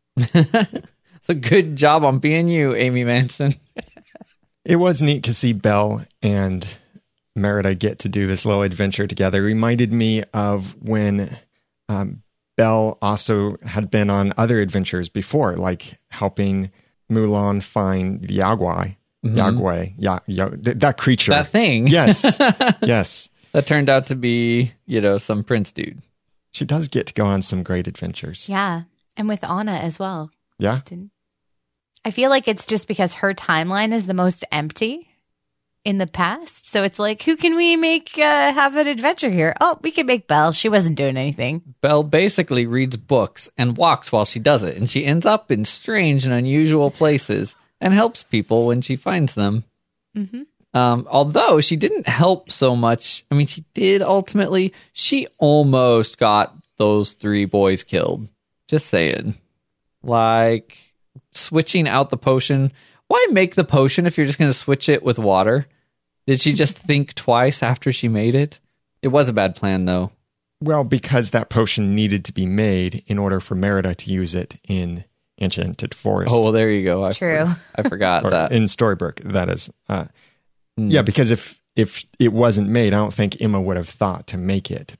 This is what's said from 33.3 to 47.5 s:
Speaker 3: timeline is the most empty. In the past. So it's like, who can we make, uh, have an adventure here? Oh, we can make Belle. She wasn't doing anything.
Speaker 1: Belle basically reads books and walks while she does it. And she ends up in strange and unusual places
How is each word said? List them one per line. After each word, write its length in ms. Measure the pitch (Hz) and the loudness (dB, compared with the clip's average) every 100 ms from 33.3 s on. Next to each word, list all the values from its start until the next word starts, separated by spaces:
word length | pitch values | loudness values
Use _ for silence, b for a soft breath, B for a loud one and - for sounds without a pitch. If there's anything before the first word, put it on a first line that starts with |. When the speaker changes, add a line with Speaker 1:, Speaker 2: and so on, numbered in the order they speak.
| 190 | -4
Speaker 3:
timeline 580 | - 160 170 196 220 | -2 -2 0 -2 -2
is 140 | 226 185 | -2 -2
the 60 | 185 | 0
most 280 | 180 175 - | 0 -2 -4
empty. 560 | 151 151 - 226 294 339 _ _ _ _ _ _ _ | -6 -6 -4 -6 -6 -14 _ _ _ _ _ _ _
In 140 | 214 196 | -4 -2
the 100 | 180 | -2
past. 580 | - 175 247 330 - - | -2 -2 -2 -10 -14 -6
So 160 | 214 | -2
it's 160 | 196 - | -2 -2
like, 240 | 208 214 | -4 -2
who 120 | - 320 | -2 0
can 200 | 339 330 | 0 2
we 200 | 339 339 | 2 2
make, 360 | 330 330 320 - | 0 -2 -4 0
uh, 40 | 302 294 285 | 2 4 2
have 220 | 277 277 277 | 2 2 2
an 120 | 294 | 0
adventure 420 | 254 262 - 277 | 0 -2 0 0
here? 240 | 180 156 - | 2 0 2
Oh, 200 | 349 320 | 0 0
we 80 | 320 | -2
can 140 | 320 262 | -2 0
make 220 | 247 - | -2 2
Belle. 240 | 151 156 | 2 2
She 180 | 160 220 | 2 0
wasn't 260 | 208 165 143 | 2 2 0
doing 220 | 139 131 | -2 -2
anything. 440 | 139 147 127 160 151 - | -4 -4 -4 -6 -10 -4
Speaker 1:
Belle 220 | 143 151 | 2 2
basically 640 | 151 156 196 - 160 123 120 | 2 2 2 0 0 0 0
reads 300 | 120 131 123 | 0 -2 -4
books 520 | - 135 101 - - - | 0 2 2 -4 -14 -2
and 180 | 123 120 | -2 2
walks 340 | 170 143 - | 2 2 0
while 140 | 113 104 | 0 0
she 140 | 120 | 0
does 240 | 120 135 | 2 2
it. 140 | 92 82 | 2 -4
And 100 | 117 | -4
she 160 | 131 143 | -2 0
ends 200 | 160 202 | 2 2
up 240 | 214 - | 0 0
in 140 | 110 107 | -2 -2
strange 580 | - - 220 170 139 | -6 -4 0 2 2
and 100 | 131 | 0
unusual 580 | 123 127 143 156 156 143 | 0 0 2 2 4 2
places 640 | - 156 143 - 104 101 | 2 2 2 0 -4 -4